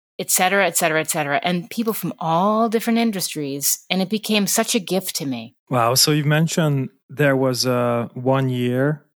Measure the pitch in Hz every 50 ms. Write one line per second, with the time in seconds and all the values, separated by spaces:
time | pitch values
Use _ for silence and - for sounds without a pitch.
0 | _ _ _ - 185 - - - 185 185 190 202 196 175 160 - 180 165 156 156
1 | 156 - - 165 147 143 143 - - 175 180 175 170 - - - 233 226 208 -
2 | - 165 - - 175 165 165 170 190 208 214 220 233 226 208 233 - 233 226 226
3 | 233 233 202 185 165 - - 156 147 139 139 143 143 - - - - - 180 185
4 | 190 180 220 208 - - 214 208 202 180 - - 226 - - 233 170 - 175 190
5 | 190 - - - 160 139 127 117 113 120 _ _ _ - - 123 117 117 127 135
6 | - 156 151 151 143 147 151 156 165 156 - - 160 151 143 135 131 - _ _
7 | _ - 139 120 147 143 135 131 135 131 127 117 127 127 123 123 120 120 120 117
8 | 117 - - 127 123 127 135 135 135 131 127 123 123 123 123 127 135 147 156 147
9 | _ _ _